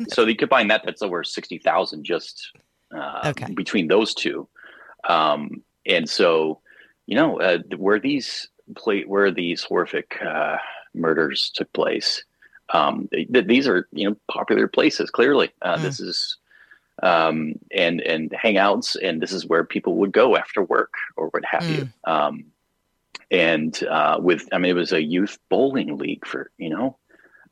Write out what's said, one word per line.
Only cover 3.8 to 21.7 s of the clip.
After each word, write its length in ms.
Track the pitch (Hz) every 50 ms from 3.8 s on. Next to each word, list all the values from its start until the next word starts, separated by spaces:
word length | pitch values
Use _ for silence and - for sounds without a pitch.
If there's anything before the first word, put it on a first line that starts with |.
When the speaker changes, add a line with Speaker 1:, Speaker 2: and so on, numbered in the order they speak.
| 82 78
Speaker 1:
those 240 | 90 107 110 - -
two. 340 | - - - - - - - _ - - - - - - - - _ - -
Um, 520 | 85 80 80 76 73 76 73 - - - - _ _ _ _
and 240 | - 95 85 80 76
so, 520 | - - 98 85 80 80 80 78 78 - _ _ - - - _ _ _ _
you 100 | - 104
know, 260 | 135 160 151 87 -
uh, 160 | 87 92 87
th-, 200 | 85 - - 90
where 220 | - 95 98 104 104
these 480 | - 139 147 135 - - - - - - _ _ _ - 110
pla-, 240 | - - 113 101 98 -
where 220 | 95 98 101 101 98
these 320 | 85 95 87 87 82 -
horrific, 560 | - - - 90 85 - - - - - - - 85
uh, 300 | 80 78 78 76 78 78 76 - - - - - _ -
murders 580 | - 82 80 78 80 80 69 67 - - - -
took 180 | - - - -
place, 500 | - 80 80 78 - - - - - - _ _ _ _ _ _ - _ - -
um, 340 | 80 73 71 71 - - -
th-, 160 | - 82 80 -
th-, 140 | 120 123 92
these 220 | 98 120 131 143
are, 200 | 127 92 90 - -
you 180 | - - 101 101
know, 60 | 107 - _
popular 400 | - - - - - 110 107 107
places, 420 | - - - - - - - - -
clearly. 400 | - - 120 139 147 123 82 - - _
Uh, 160 | - 90 82
Speaker 2:
Mm. 40 | 80
Speaker 1:
this 180 | 156 - 135 -
is, 380 | 95 90 - - - - - - _ _ _ _ - _ - _ _ _ _ - -
um, 500 | 92 85 82 82 80 80 80 78 76 - - - _
and, 300 | - - 87 85 87 82
and 300 | - - 82 80 78 76
hangouts, 640 | - - - 113 101 95 98 101 101 123 - - - -
and 200 | - 92 82 80
this 100 | 90 90 95
is 120 | 87 85
where 180 | 87 82 85 80
people 320 | - - 98 - 95 85
would 140 | 92 98 98
go 240 | - 104 120 120 92
after 260 | - - - - 107 92
work 300 | - 62 62 - - - - - - -
or 120 | - 80 78
what 140 | - - -
have 220 | - - - -
you. 220 | 160